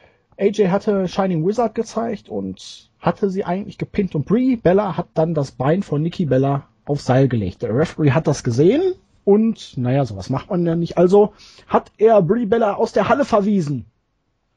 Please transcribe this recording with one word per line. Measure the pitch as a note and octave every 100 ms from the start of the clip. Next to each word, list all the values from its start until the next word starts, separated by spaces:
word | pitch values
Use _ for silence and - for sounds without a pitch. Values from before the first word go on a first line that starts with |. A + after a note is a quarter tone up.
| _ _ _ -
A |
J | G3 G#3 F#3+
hatte | G3+ A3 G3+ F#3
Shining | - F#3+ E3 E3+
Wizard | A3 A3+
gezeigt | A3+ A3+ A3 A#3 G3+ -
und | G#3 - - - - _ _
hatte | E3+ - G3
sie | F#3
eigentlich | - F3+ G#3+ -
gepinnt | - - G3
und | D#3 -
Brie | A3 C4 B3
Bella | E3 F#3+ G#3 -
hat | -
dann | - D#3+
das | D#3 C3+
Bein | - C3 F3+
von | - C#3+
Nikki | E3 - D3+
Bella | C3 C3+ C#3 - _
aufs | - C#3+ -
Seil | B2+ C3+
gelegt. | A#2+ F#2 -
Der | A#2
Referee | A#2 E3 - D3+
hat | C3+ D#3+
das | C#3
gesehen | B2+ A#2 E3+ C#4+ F#4+ F#4 _ _
und, | - G#3 A3+ - - C3+
naja, | B2 C#3
sowas | A#2+ G2 F#2
macht | C3 -
man | F3+ E3+
ja | E3+
nicht. | E3+ -
Also | F3+ G3+ G#3 - - - -
hat | - - -
er | G#3+ A3
Brie | D#3+ A3+ G#3
Bella | A3+ G#3+
aus | - A3
der | A3+ G3
Halle | C4
verwiesen. | C4+ G#3+ G3+ G3+ D3 C3 - _ _ _ _ _ _